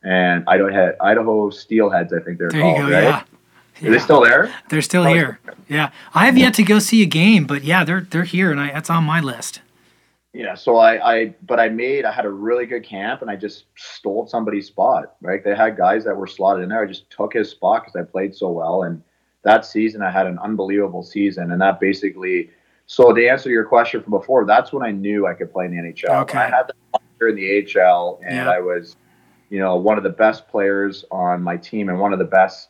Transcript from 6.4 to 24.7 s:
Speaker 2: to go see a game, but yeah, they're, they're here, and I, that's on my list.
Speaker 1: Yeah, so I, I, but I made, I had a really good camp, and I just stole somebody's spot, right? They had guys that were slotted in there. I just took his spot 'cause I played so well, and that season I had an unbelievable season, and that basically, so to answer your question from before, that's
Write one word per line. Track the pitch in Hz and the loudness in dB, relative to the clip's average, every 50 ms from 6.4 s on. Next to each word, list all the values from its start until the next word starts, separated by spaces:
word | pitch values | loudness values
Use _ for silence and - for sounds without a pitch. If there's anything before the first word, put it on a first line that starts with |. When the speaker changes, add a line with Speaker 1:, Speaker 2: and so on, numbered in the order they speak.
| 254 254 233 | 6 4 4
Speaker 2:
to | - | 2
go | 214 175 208 214 | 4 6 4 4
see | 208 - 226 226 | 4 4 4 4
a | 208 | 4
game, | 160 151 160 170 208 226 190 147 | 4 2 2 4 6 6 4 4
but | 127 143 143 139 | 0 -4 -6 -2
yeah, | 147 170 185 | 0 0 0
they're, | 175 147 175 190 | 0 0 -2 -6
they're | 180 - - 165 | -6 -4 -4 -4
here, | 175 170 - 175 190 185 | -4 -2 -2 -2 0 0
and | 151 143 | 0 -2
I, | 143 143 | -4 -6
that's | 139 151 156 - | -8 -10 -6 -2
on | 170 170 | -2 0
my | 160 147 156 170 | 0 0 0 -2
list. | 156 135 120 117 - - - - _ _ _ _ _ _ _ _ _ _ _ _ _ _ _ | -2 -4 -8 -10 -12 -14 -14 -16 _ _ _ _ _ _ _ _ _ _ _ _ _ _ _
Speaker 1:
Yeah, | 123 117 95 92 | -12 -10 -10 -10
so | - - 135 117 | -6 -2 0 4
I, | 117 113 113 113 104 - 117 117 | 6 6 6 4 4 0 0 0
I, | 113 113 107 - _ | 0 0 -4 -6 _
but | - - 123 117 | -8 -4 0 0
I | 113 113 | 0 0
made, | 110 113 120 131 139 143 120 | 0 -4 -4 -4 -4 -2 -4
I | 110 | -4
had | 107 - 104 | -4 -4 -6
a | 104 | -6
really | 98 98 101 110 120 123 123 | -8 -6 -4 -2 -2 -2 -4
good | 117 123 120 107 | -6 -8 -10 -10
camp, | - 104 95 98 110 127 - | -12 -12 -10 -8 -8 -8 -8
and | - 117 | -10 -12
I | 101 | -10
just | 92 101 101 - - _ _ _ | -10 -10 -12 -12 -14 _ _ _
stole | - - - - - _ 101 98 110 120 | -20 -20 -20 -20 -10 _ -6 -4 -4 -6
somebody's | - - 120 110 107 104 101 95 | -6 -6 -6 -4 -4 -4 -6 -8
spot, | - _ - 92 - - - - - _ _ | -8 _ 0 0 2 2 0 -4 -8 _ _
right? | - 87 95 98 | -6 -6 -6 -4
They | - 104 101 | -2 -4 0
had | 107 113 113 107 | 0 0 0 0
guys | - - 92 101 110 107 | 0 0 2 2 0 -2
that | 110 98 | -4 -6
were | 98 98 | -6 -8
slotted | 90 - - 98 95 98 92 | -12 -8 -2 0 0 0 0
in | 90 92 | -4 -4
there. | 107 113 | -4 -4
I | 107 | -4
just | 98 95 - _ _ | -4 -8 -16 _ _
took | - - 104 104 | -8 -8 -8 -4
his | - 120 104 - | -4 -4 -4 -4
spot | - _ - 95 98 117 - | -8 _ -2 0 0 0 -4
'cause | - _ | -8 _
I | 90 | -10
played | 87 - _ 92 95 101 98 | -10 -8 _ -6 -6 -6 -6
so | - 101 92 | -6 -6 -6
well, | 85 85 80 82 87 95 92 | -6 -6 -4 -4 -2 -2 -4
and | 85 85 78 _ _ _ _ _ _ _ _ | -4 -8 -12 _ _ _ _ _ _ _ _
that | _ - 107 113 - | _ 4 4 4 2
season | - - 110 110 110 110 107 | -2 -4 -2 -2 -2 -2 -4
I | 101 92 | -6 -2
had | 90 95 95 | 0 0 -2
an | 92 90 85 | -2 -4 -6
unbelievable | 90 104 110 101 98 95 98 101 101 95 87 87 | -6 -6 -4 -4 -4 -2 0 -2 -2 -2 -6 -10
season, | 87 - - 104 101 101 92 92 87 87 | -14 -10 -6 -2 -2 -2 -2 -4 -6 -4
and | 87 90 | -2 0
that | 95 98 95 - | 2 0 0 0
basically, | - 98 98 - - 98 90 92 92 92 92 90 85 - _ _ _ _ _ _ _ | -2 -2 -2 -2 -4 -6 -6 -6 -6 -4 -4 -4 -4 -6 _ _ _ _ _ _ _
so | _ - - 123 120 | _ 2 6 6 6
to | 107 117 120 123 | 6 6 4 2
answer | 131 135 - 135 | 2 0 0 -2
your | 123 113 110 | -2 -2 0
question | - - 120 117 - - 117 | 2 2 2 2 2 -4 -8
from | 95 104 | -6 -4
before, | 104 95 - - 127 127 107 | -4 -4 -2 2 2 2 4
that's | 98 123 120 127 - | 4 2 2 2 0